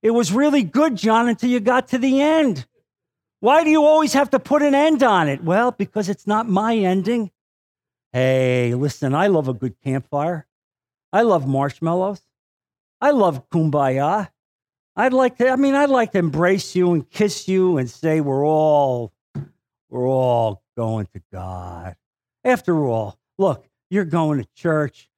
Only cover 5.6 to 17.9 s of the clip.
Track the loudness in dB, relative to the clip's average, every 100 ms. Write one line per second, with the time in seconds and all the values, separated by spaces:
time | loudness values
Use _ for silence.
5.6 | 0 -2 -6 -4 -6 -6 -2 -2 0 -2
6.6 | 0 0 0 0 -2 -4 -4 _ _ _
7.6 | _ _ _ _ _ -2 0 2 2 0
8.6 | 0 -2 -4 -4 -4 0 2 0 -2 -6
9.6 | -8 -8 -6 -6 -6 -6 -4 -6 -12 _
10.6 | _ _ _ _ _ 0 2 0 0 -2
11.6 | -2 -4 -4 -2 -4 -8 _ _ _ _
12.6 | _ _ _ _ 0 2 2 0 -4 -2
13.6 | 0 0 0 0 0 -2 -6 _ _ _
14.6 | _ _ _ -2 0 2 0 2 0 2
15.6 | 2 2 2 2 0 0 -2 0 0 0
16.6 | -2 0 0 0 -4 -2 -2 -2 -2 0
17.6 | 2 0 -4